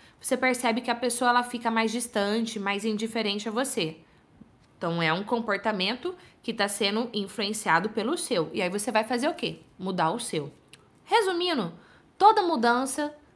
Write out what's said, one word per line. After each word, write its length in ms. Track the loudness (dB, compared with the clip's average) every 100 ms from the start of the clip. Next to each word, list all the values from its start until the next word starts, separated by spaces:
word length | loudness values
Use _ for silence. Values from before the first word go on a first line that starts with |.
| -20 _
você 160 | -2 0
percebe 440 | 2 2 0 0
que 100 | 0
a 40 | -2
pessoa 340 | 0 0 2
ela 140 | 2
fica 260 | 2 -2 0
mais 220 | 2 0
distante, 640 | 0 -2 0 0 0 -2 -4
mais 260 | -2 -2
indiferente 640 | -2 -2 -2 -2 -2 -2 -4
a 40 |
você. 460 | -2 -2 -2 -4 -6 -20 _ _ -20 -20 _ _ -6
Então, 240 | -4 0
é 120 | 2
um 100 | 2
comportamento 920 | 0 -2 0 -2 0 0 -2 -2 -6 -10 -16 _
que 100 | -8
tá 140 | -2 -2
sendo 420 | 0 0 0 -2
influenciado 800 | -4 -6 -4 -4 -4 2 2 2
pelo 280 | -2 -2 -2
seu. 320 | -2 0 0
E 80 | -2
aí 80 | -2
você 220 | -2 0
vai 140 | 0
fazer 240 | 0 0 -2
o 60 |
quê? 260 | -2 -6 -6 -16 -10
Mudar 320 | -6 0 0
o 80 | 0
seu. 340 | -4 -6 -6 -12 _ -20 _ _
Resumindo, 680 | 0 2 2 0 0 0 -2 -6 -20 -20 _ 4
toda 240 | 6 6
mudança 720 | 4 2 4 4 0 -2 -4 -6 -20